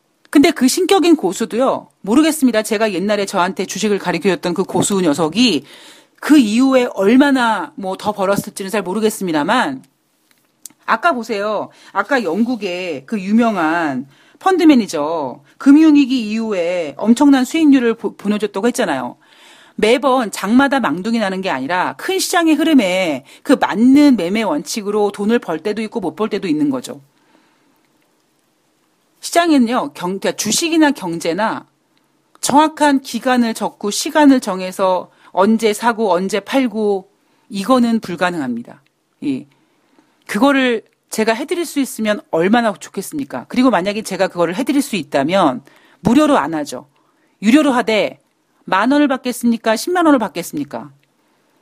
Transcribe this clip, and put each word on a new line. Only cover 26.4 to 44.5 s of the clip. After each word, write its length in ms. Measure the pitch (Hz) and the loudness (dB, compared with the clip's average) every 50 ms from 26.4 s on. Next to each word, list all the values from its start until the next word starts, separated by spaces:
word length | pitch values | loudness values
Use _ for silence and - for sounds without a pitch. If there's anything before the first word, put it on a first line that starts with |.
| 180 | -4
있는 220 | 180 151 151 147 147 | -2 -2 0 0 -2
거죠. 320 | 131 127 120 - - 143 - _ _ _ _ _ _ _ _ _ _ _ _ _ _ _ _ _ _ _ _ _ _ _ _ _ _ _ _ _ _ _ _ _ _ _ _ _ _ _ _ _ _ _ | -2 -4 -8 -10 -14 -16 -18 _ _ _ _ _ _ _ _ _ _ _ _ _ _ _ _ _ _ _ _ _ _ _ _ _ _ _ _ _ _ _ _ _ _ _ _ _ _ _ _ _ _ _
시장에는요, 720 | - - - 339 339 339 302 277 240 214 254 240 170 285 - | -14 -4 -2 0 2 2 4 2 2 2 0 -4 -4 -6 -8
경-, 260 | - 175 180 190 190 | -8 -8 -8 -8 -4
그러니까 140 | 190 190 165 | -4 -4 -4
주식이나 580 | - - 208 220 - 339 320 320 320 311 285 | -4 -4 -4 -2 -2 -2 0 2 2 2 2
경제나 760 | 277 - 190 175 165 - - 170 160 190 214 214 156 123 - _ _ _ _ _ _ _ _ _ _ _ _ _ _ _ | 2 -2 -6 -8 -8 -6 -4 -4 -4 -2 -4 -4 -4 -8 -12 _ _ _ _ _ _ _ _ _ _ _ _ _ _ _
정확한 580 | - - 240 285 311 311 311 - 302 294 277 262 | -4 2 4 4 4 4 2 2 2 2 2 2
기간을 520 | - - - 220 - 254 254 247 240 226 226 | -2 -4 -10 -6 -2 0 0 2 0 0 -2
적고 360 | - 214 170 - _ - 202 | -4 -6 -6 -6 _ -8 -6
시간을 520 | 202 - - 330 277 311 302 277 269 254 | -6 -4 -6 0 2 6 6 6 6 4
정해서 680 | - 214 185 190 185 185 - - 196 185 185 175 - - _ _ _ - | 2 -4 -6 -6 -8 -8 -4 -2 0 0 0 -2 -4 -8 _ _ _ -6
언제 420 | - 175 196 208 226 214 226 214 214 | 0 2 2 2 2 2 2 0 -2
사고 380 | - 226 240 233 202 226 196 | 0 -2 -2 -2 0 -2 0
언제 280 | 175 175 190 190 196 202 | 0 -2 -2 -2 -4 -6
팔고 680 | 202 - 240 277 262 233 190 220 214 208 202 190 190 _ _ _ _ _ _ _ _ _ | -6 -2 -2 -2 0 -2 -4 -4 -2 -2 -2 -4 -6 _ _ _ _ _ _ _ _ _
이거는 500 | - 196 196 190 262 254 240 233 226 220 | -10 -8 0 2 2 2 4 2 0 -2
불가능합니다. 800 | - - 170 160 185 180 175 165 139 123 120 117 120 - - - _ _ _ _ _ _ _ _ - | -4 -6 -4 -2 -2 -2 -2 -4 -6 -6 -6 -8 -10 -14 -20 -20 _ _ _ _ _ _ _ _ -6
예. 240 | 147 135 123 - - _ _ _ _ _ _ _ _ _ _ _ _ _ _ _ | -6 -6 -6 -8 -14 _ _ _ _ _ _ _ _ _ _ _ _ _ _ _
그거를 560 | - - 208 247 277 277 269 262 254 233 214 - _ _ _ _ _ | -8 -2 0 2 2 2 2 0 0 -2 -4 -6 _ _ _ _ _
제가 240 | - - 220 220 226 | -4 -2 0 0 0
해드릴 320 | 226 311 294 359 349 339 | -2 -4 -6 -6 -6 -6
수 140 | - - 285 | -4 -4 -4
있으면 420 | 262 - - - 220 208 208 - - _ | -4 -4 -4 -6 -4 -4 -4 -4 -6 _
얼마나 400 | - 160 170 196 226 240 233 220 196 | -2 0 2 2 2 2 2 0 -4
좋겠습니까? 720 | - - - - 202 185 - - 147 139 - - 123 131 | -6 -12 -12 -12 -12 -12 -8 -8 -8 -8 -8 -10 -14 -12
그리고 220 | - - 247 254 262 | -6 -2 2 2 4
만약에 320 | 214 175 180 202 196 220 | 4 2 0 -2 -4 -6
제가 260 | - - 190 185 190 | -6 -8 -2 -2 -2
그거를 280 | 180 - 175 170 165 | -2 0 -2 -2 -2